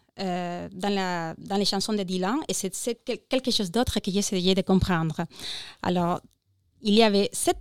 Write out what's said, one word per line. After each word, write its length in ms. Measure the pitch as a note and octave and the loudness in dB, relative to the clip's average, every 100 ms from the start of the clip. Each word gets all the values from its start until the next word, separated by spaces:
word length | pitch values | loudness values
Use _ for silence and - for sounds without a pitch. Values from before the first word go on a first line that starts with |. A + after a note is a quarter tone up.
| _ - | _ -8
euh, 480 | F#3+ F3+ F3 F3 E3+ | -6 -4 -6 -8 -10
dans 200 | F#3+ G3+ | -4 -2
la, 420 | G3 F#3 F3 E3 - | 0 0 -2 -4 -8
dans 180 | - G3 | -4 0
les 100 | F#3+ | 0
chansons 260 | G3 F#3+ | 0 -2
de 100 | G#3+ | -2
Dylan, 360 | F3+ F#3 F#3 C#4 - | -2 -2 0 -2 -2
et 60 | |
c'est, 200 | F#3+ F#3+ | -4 -4
c'est 240 | - A#3+ A#3 | -4 -6 -6
quel-, 160 | - E3+ - | -6 -8 -2
quelque 240 | B3+ B3+ | -2 0
chose 180 | G#3 F#3 | 0 0
d'autre 300 | A3 B3 G#3+ | 0 0 0
que 100 | - | -2
j'ai 80 | F#3+ | -2
essayé 360 | G3 F#3+ F3+ | 0 0 2
de 80 | F#3+ | 2
comprendre. 640 | F#3 F#3+ - E3+ D#3+ D3+ E3+ - - - - - | 4 4 4 2 0 -2 -8 -10 -12 -12 -14 -8
Alors, 380 | - F3+ E3+ F3 - _ _ _ _ _ | -2 0 0 -2 -6 _ _ _ _ _
il 120 | A3 | 4
y 100 | G#3 | 6
avait 240 | A3 G3+ G3+ | 6 6 2
sept 260 | - - F4+ | 0 0 0